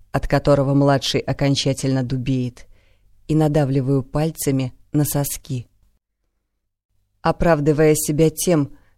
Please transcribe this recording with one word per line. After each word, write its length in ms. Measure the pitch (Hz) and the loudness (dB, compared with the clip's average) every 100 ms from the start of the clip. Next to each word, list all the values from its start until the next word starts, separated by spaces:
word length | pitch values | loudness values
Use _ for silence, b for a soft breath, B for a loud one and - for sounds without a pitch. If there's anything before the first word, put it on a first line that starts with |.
| _ | _
от 160 | 139 - | -6 -2
которого 460 | 143 147 143 139 | 0 2 2 2
младший 460 | 139 139 139 - 139 | 2 2 2 0 -4
окончательно 800 | - 135 139 139 139 131 135 135 | -4 -2 -2 0 -2 -2 -2 -2
дубеет, 640 | 123 131 127 131 123 - - - _ _ _ _ - | -2 -4 -4 -4 -4 -8 -20 -20 _ _ _ _ -2
и 80 | 156 | 0
надавливаю 680 | 156 151 135 139 127 139 | 2 2 0 0 0 -2
пальцами 720 | 127 147 160 156 147 135 127 - _ | -2 -4 -4 -4 -2 -2 -2 -8 _
на 100 | 151 | -2
соски. 640 | 143 143 143 - - 127 - _ _ _ _ _ _ _ _ _ _ _ _ _ _ _ | -2 -2 -4 -8 -10 -10 -10 _ _ _ _ _ _ _ _ _ _ _ _ _ _ _
Оправдывая 720 | - - 170 156 147 151 156 | -4 0 2 2 2 4 4
себя 360 | 151 - 147 160 | 2 0 2 2
тем, 480 | 156 - 160 139 b b | 0 0 0 0 b b